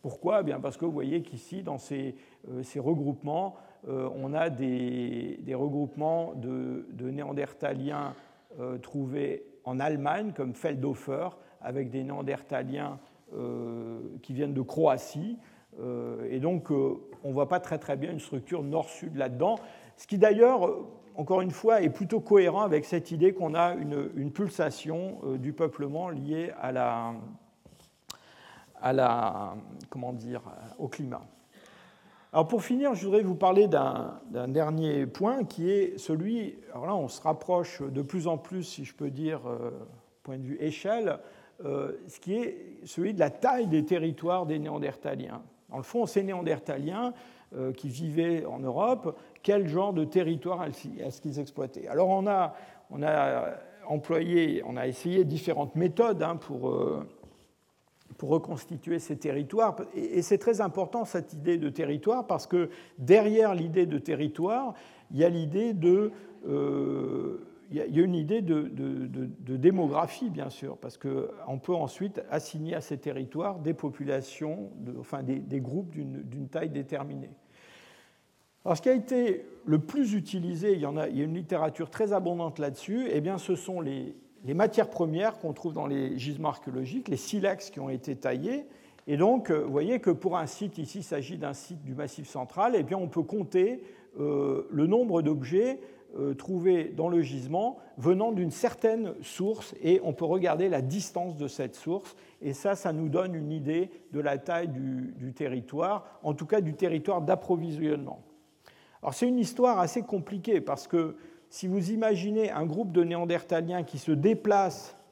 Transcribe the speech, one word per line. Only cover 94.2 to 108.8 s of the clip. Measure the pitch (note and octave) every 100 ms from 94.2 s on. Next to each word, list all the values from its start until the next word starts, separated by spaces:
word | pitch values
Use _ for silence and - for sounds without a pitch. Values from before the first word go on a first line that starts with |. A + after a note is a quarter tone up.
euh, | D3 C#3+ C#3+ C3+ -
le | D3+ D#3+
nombre | A3 A#3+ E3+
d'objets, | D3+ D3+ B2+ F3+ A#3+ C4+ - - - -
euh, | C#3
trouvés | C#3 - F#3 F3+ F3+ D#3 -
dans | E3
le | E3+
gisement | C#3 C3+ B2+ E3+ A3+ C#4 - -
venant | C3+ F#3 A3
d'une | G#3+ F3
certaine | - A#3+ A#3 A3+ A3+ G#3 -
source, | - - F#3+ A3 - -
et | C3+ F#3
on | E3+
peut | C#3
regarder | C#3+ F#3 F3 D#3 F#3+
la | D#3
distance | C3 F#3 - F#3 F3+ D#3
de | C#3+
cette | - C3
source, | - - F#3 - - - _
et | C#3+
ça, | C#3 G3+ G3
ça | F#3
nous | D#3 D#3+
donne | D#3 F#3
une | E3 D3
idée | D#3 C#3 E3 F3+ - -
de | C#3+
la | D3 C#3
taille | - E3+ E3+
du, | C3 C3+ C3 B2+ -
du | C3
territoire, | B2+ C#3+ B2+ A#2+ D3 F3 G#3 - -
en | D3+
tout | D3 D#3
cas | G#3+
du | E3
territoire | D3+ F3+ E3 D#3 F#3
d'approvisionnement. | D3+ F#3 - E3+ E3 D3+ D#3 D3 C3 C3+ - - _ _ - _